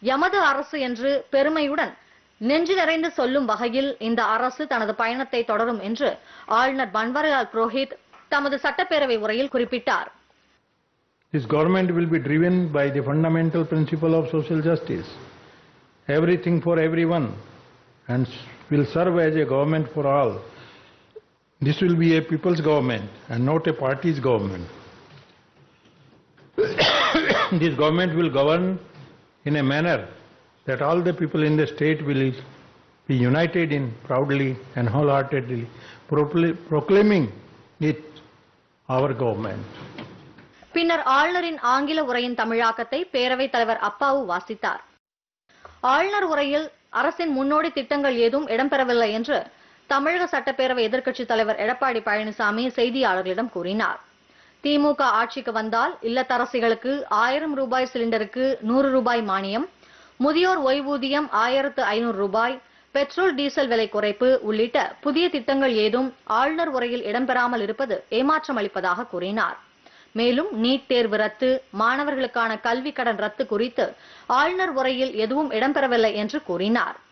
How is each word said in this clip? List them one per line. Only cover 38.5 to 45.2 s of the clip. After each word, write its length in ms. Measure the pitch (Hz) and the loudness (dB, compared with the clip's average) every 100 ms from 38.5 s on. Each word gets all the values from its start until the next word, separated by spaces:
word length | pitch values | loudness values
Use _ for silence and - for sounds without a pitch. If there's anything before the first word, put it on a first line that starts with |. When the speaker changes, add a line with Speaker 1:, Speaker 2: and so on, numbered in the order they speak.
| _ _ _ - | _ _ _ -4
Speaker 2:
our 220 | 131 139 | 0 0
government. 500 | 123 123 107 110 98 101 - - - - - - - - - - | 0 -2 -2 -6 -8 -12 -16 -18 -16 -18 -20 -20 -20 -20 -20 -8
Speaker 1:
பின்னர் 320 | 330 339 330 - | -2 0 0 2
ஆளுநரின் 480 | 269 311 359 339 311 240 | 2 2 0 -4 -4 0
ஆங்கில 340 | 262 285 320 | 0 0 -2
உரையின் 300 | 277 247 247 | -2 -2 -2
தமிழாக்கத்தை 640 | 233 226 226 233 226 233 294 370 | -2 -2 0 0 -2 -4 -6 -2
பேரவைத் 460 | 262 247 254 269 | -2 0 0 0
தலைவர் 280 | 240 226 226 | 0 0 0
அப்பாவு 400 | - - 277 277 | -2 0 0 2
வாசித்தார். 580 | 214 175 - 214 214 240 - _ _ _ | 0 -4 -6 -6 -6 -6 -10 _ _ _